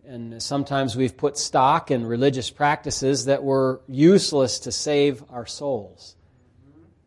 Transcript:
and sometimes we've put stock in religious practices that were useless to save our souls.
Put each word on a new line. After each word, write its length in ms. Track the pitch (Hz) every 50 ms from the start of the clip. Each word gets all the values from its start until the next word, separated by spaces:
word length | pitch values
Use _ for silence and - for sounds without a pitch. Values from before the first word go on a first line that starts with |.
| _
and 360 | 143 127 117 117 113 113 113
sometimes 540 | - - 143 143 135 - 139 139 135 123 104
we've 200 | 127 131 120 -
put 220 | - 151 143 -
stock 540 | - - - - 143 127 139 156 160 - -
in 120 | 139 120 117
religious 440 | 113 117 120 135 143 127 131 - -
practices 760 | - - 147 143 156 - - 143 - - 135 135 143 131 120
that 180 | 139 139 139 139
were 380 | 135 135 135 131 131 131 - -
useless 720 | - 131 135 156 175 202 185 - - 151 139 131 117 - -
to 100 | - 127
save 520 | - - - 151 147 143 143 143 131 110 - -
our 160 | 127 120 113
souls. 720 | - - - 147 143 131 107 98 92 87 _ - - - _ _ _ _ _ _ _ _ _ 131 139 147 160 170 _ _ _ _